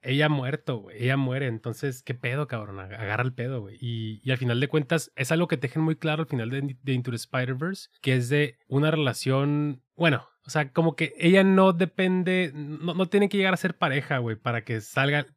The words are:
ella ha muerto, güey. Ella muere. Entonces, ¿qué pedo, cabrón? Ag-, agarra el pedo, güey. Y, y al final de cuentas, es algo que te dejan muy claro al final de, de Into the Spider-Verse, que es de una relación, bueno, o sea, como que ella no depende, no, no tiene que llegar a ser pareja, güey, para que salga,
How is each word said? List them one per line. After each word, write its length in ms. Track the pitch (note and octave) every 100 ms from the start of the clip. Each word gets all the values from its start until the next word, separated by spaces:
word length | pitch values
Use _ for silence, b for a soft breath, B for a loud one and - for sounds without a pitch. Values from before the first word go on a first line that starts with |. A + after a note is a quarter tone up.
ella 220 | A#2+ C#3 D3+
ha 20 |
muerto, 480 | D3 B2 B2 - A#2+
güey. 240 | G2+ -
Ella 140 | B2 C3+
muere. 300 | C3 C3 C3+
Entonces, 560 | A2+ A#2 A2 C#3+ B2+
¿qué 120 | -
pedo, 320 | B2+ B2 C3+ C#3+
cabrón? 320 | A2+ G#2 G2
Ag-, 160 | F#2+
agarra 300 | A2 G#2 A2
el 100 | B2+
pedo, 280 | B2 A#2+ C3
güey. 140 | G2+ G#2
Y, 400 | A#2+ A2+ A2 A2
y 80 | B2+
al 80 | C3
final 220 | B2 A#2+
de 80 | C#3
cuentas, 420 | D#3 C3+ E3 - -
es 160 | C3+
algo 160 | E3 E3+
que 80 | D3+
te 120 | C3
dejan 140 | D#3+
muy 140 | D#3+ D#3+
claro 260 | D#3+ D3+
al 60 | -
final 220 | C3 A2+
de, 260 | C3+ C#3 B2+
de 100 | C3+
Into 180 | B2+ B2
the 60 | A#2
Spider-Verse, 720 | - C3 B2+ C3 E3 G3 - _
que 140 | C3+
es 140 | C3 A#2+
de 300 | D3 D3 - _
una 220 | C3 D3+
relación, 920 | D#3 C#3+ A2 - C3 C#3+ D3 D3 C3 _ -
bueno, 300 | E3 C3 - _ -
o 40 |
sea, 200 | D#3 C#3+
como 220 | - E3
que 200 | D#3 D#3 -
ella 240 | E3+ F#3+
no 300 | F#3+ F#3+ F#3+
depende, 800 | E3+ F3+ - F#3 F#3 F3+ F#3 F3
no, 380 | C#3+ C#3+ D3+ E3
no 140 | E3+ F#3
tiene 240 | G3+ G3+
que 80 | G3+
llegar 160 | F#3+
a 20 | F#3
ser 220 | F#3+ -
pareja, 400 | E3 C3+ C3+ C3+
güey, 180 | A#2 A2
para 260 | - A#2
que 200 | A2 A2+
salga, 440 | G#2 - C#3 D3 C3+